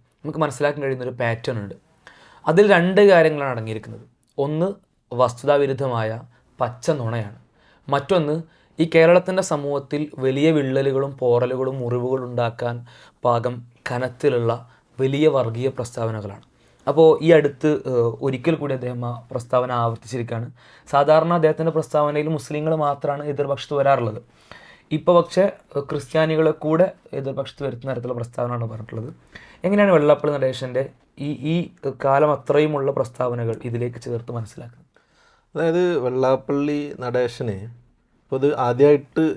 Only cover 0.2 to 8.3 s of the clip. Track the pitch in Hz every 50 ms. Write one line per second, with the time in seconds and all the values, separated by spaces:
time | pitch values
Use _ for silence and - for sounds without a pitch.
0.2 | - 143 151 156 156 143 135 - 143 143 147 147 143 135 135 123 123 123 120 123
1.2 | 123 117 117 117 - - 127 110 101 101 - - _ _ _ _ - - - _
2.2 | - - _ - - - 160 180 208 208 196 175 170 180 190 214 208 202 190 170
3.2 | 160 160 156 147 143 135 127 113 110 110 110 110 107 113 110 107 - _ _ _
4.2 | _ _ _ - 139 143 151 156 170 196 202 - _ _ _ _ _ - - 120
5.2 | 127 120 120 - - 135 143 143 143 135 135 117 139 131 120 117 110 110 113 117
6.2 | - - _ _ _ _ _ - 127 117 120 - - - 160 143 120 113 117 117
7.2 | 107 101 104 - _ _ _ _ _ _ _ _ _ - 135 139 139 - 190 180
8.2 | 156 147